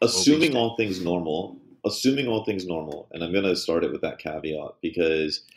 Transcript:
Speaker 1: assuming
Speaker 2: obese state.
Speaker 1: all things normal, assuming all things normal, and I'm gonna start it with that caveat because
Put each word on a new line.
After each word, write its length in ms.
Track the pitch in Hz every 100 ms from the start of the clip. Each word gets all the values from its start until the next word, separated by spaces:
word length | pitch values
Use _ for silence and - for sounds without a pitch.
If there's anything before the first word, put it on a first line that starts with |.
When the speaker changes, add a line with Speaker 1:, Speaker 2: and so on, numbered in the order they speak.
Speaker 1:
assuming 340 | 120 - 143 156
Speaker 2:
obese 120 | 165
state. 100 | 127
Speaker 1:
all 180 | 117 117
things 260 | 107 92
normal, 560 | 85 87 80 80 98 - - -
assuming 440 | - - 127 139 127
all 180 | 110 110
things 180 | 98 90
normal, 400 | 82 76 73 -
and 120 | 82
I'm 100 | 85
gonna 220 | 98 98 85
start 280 | - 82
it 80 | 80
with 100 | 76
that 180 | 80 -
caveat 540 | 80 78 78 76 73 -
because 640 | 82 82 82 80 78 - -